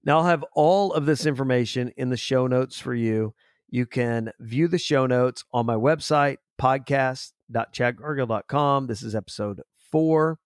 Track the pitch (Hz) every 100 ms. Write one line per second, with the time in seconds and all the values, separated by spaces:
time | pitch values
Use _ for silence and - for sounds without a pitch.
0 | - 151 175 165 143 - 151 190 196 160
1 | 147 147 156 135 135 123 117 127 123 -
2 | 127 123 - 131 127 127 127 - 131 120
3 | 113 110 110 - _ _ _ 123 123 131
4 | 120 117 113 - 117 123 165 170 - 143
5 | 131 123 127 123 - 123 117 113 127 156
6 | - 151 143 135 _ - 131 135 123 139
7 | 131 131 - _ _ 117 113 - 123 120
8 | 143 143 123 107 - 143 143 139 131 104
9 | 117 107 95 - 104 101 - _ _ 156
10 | 160 160 160 160